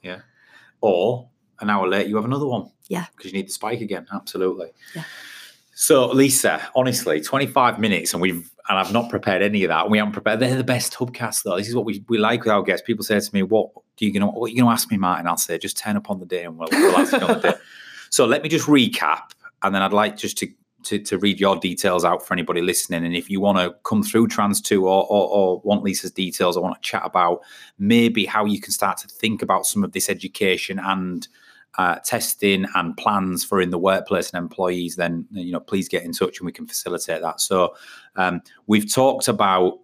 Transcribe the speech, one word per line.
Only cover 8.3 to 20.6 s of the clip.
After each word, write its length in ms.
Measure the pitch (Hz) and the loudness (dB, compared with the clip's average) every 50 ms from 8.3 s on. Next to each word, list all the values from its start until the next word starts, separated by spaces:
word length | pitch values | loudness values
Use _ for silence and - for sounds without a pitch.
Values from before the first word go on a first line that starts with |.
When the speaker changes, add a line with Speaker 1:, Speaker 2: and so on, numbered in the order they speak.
| 87 85 85 - _ _ _ - | -2 -2 -8 -14 _ _ _ -2
Speaker 1:
and 100 | 101 95 | 0 0
I've 140 | 95 92 101 | 0 2 0
not 180 | 117 117 117 | -2 -2 0
prepared 320 | - 98 - 107 95 92 98 | -4 -4 0 2 2 4 2
any 220 | 104 104 104 92 | 2 2 2 2
of 40 | 85 | 2
that. 200 | 80 78 87 107 | 2 2 2 2
We 80 | 107 107 | 2 2
haven't 140 | 107 104 104 | 2 0 -4
prepared. 260 | 104 - 110 110 113 | -2 -2 0 0 2
They're 180 | 127 127 127 | 2 0 0
the 60 | 131 127 | 0 0
best 300 | 127 127 123 123 - - | 0 0 -2 -2 -4 -6
hubcasts, 480 | - 131 120 117 - 123 110 98 - - | -6 -8 -8 -6 -8 -8 -6 -4 -4 -4
though. 140 | 107 90 | -2 -2
This 120 | 90 104 110 | -2 -4 -2
is 60 | 120 | -2
what 100 | 120 104 | -4 -2
we, 180 | 113 104 101 101 - | -2 -6 -8 -4 -2
we 100 | 117 110 | 0 2
like 260 | 107 110 120 120 120 | 2 2 0 0 2
with 80 | 113 107 | 2 2
our 100 | 101 95 | 2 4
guests. 240 | 98 92 87 - | 2 -2 -2 0
People 180 | - 113 104 - | -4 -4 -4 0
say 140 | - 107 104 | 0 0 0
to 160 | 98 - - | 0 0 0
me, 80 | 101 95 | 0 0
"What 280 | 92 107 110 98 - _ - _ _ _ | 2 2 2 2 0 _ -20 _ _ _
do 100 | - 110 | -2 -2
you 60 | 104 101 | 0 0
gonna, 180 | 101 101 101 | 2 0 0
what 160 | - - 120 113 | -2 -4 -6 -4
are 60 | 113 | 2
you 60 | 123 | 4
gonna 100 | 123 120 117 | 4 4 4
ask 180 | 113 - - 113 | 2 0 -2 -2
me, 40 | |
Martin?" 300 | 101 95 90 90 78 82 | 0 0 0 0 0 -2
I'll 100 | 87 85 | -4 -2
say, 220 | 82 - - 85 82 | -2 -2 -4 -4 -6
"Just 180 | - - - | -6 -6 -8
turn 200 | - - 110 104 | -8 -4 -2 -4
up 120 | 101 101 - | -4 -2 -4
on 120 | 104 95 | -8 -8
the 60 | 90 | -6
day 180 | 87 90 90 87 | -6 -6 -6 -6
and 120 | 85 82 | -8 -10
we'll, 120 | 80 82 - | -8 -6 -2
we'll 260 | - 277 320 381 - | 2 4 4 4 6
ask 140 | - 285 - 269 | 4 2 2 2
you 60 | 262 | 0
on 220 | - - 220 214 | 2 2 0 2
the 0 | |
day." 140 | - 175 - - | 2 -2 -2 -2
Speaker 2:
<laughs> 520 | - - - - - - - - - - | -6 -20 -20 -20 -20 -20 -20 -20 -12 -6
Speaker 1:
So 140 | - - 131 | 2 2 4
let 160 | 113 127 156 - | 4 4 0 0
me 40 | 156 | -2
just 180 | 160 165 - - | -2 -2 2 4
recap, 640 | 151 139 120 101 - - - 76 80 - - - - _ _ - _ _ - | 6 6 6 4 0 -2 0 0 0 -2 -4 -16 -20 _ _ -20 _ _ -2
and 120 | 98 98 | 0 0
then 80 | 98 95 | 2 0
I'd 100 | 98 101 | 2 4
like 240 | 101 107 107 104 | 2 2 2 0
just 220 | - - 98 - - | -6 -8 -8 -6 -6
to, 100 | 104 92 - _ | -8 -8 -10 _